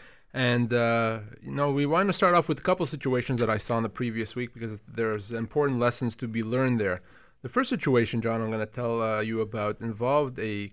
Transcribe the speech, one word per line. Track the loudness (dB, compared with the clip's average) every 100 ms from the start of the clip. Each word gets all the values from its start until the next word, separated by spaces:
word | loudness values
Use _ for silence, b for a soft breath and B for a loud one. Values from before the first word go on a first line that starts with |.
| B B B
And, | -2 2 2 2
uh, | 2 4 4 2 -2 -8 -14
you | -8
know, | -2 0
we | 2 2
want | 2 2
to |
start | 2 4
off | 4 2
with | 0
a |
couple | 0 0
situations | 0 -2 0 0 0 0
that | 2
I | 0
saw | 0 0
in |
the | 0
previous | -2 -4 -4 -6 -6
week | -8
because | -8 -10 -10 -10
there's | -4 -2 -2 -4
important | -6 -2 0 0 2
lessons | 2 0 -4 -4
to | -4
be | -4
learned | 0 2 2 2
there. | 2 -2 b b b b
The | -4
first | -2 0
situation, | 0 4 4 4 0
John, | 0 -2
I'm | -2
gonna | -4 -4
tell, | -4 -2 0
uh, | 0 0
you | -2 -2
about | -2 -2 -4 -2
involved | -6 -2 0 2 0 -2
a | -4 -4 -6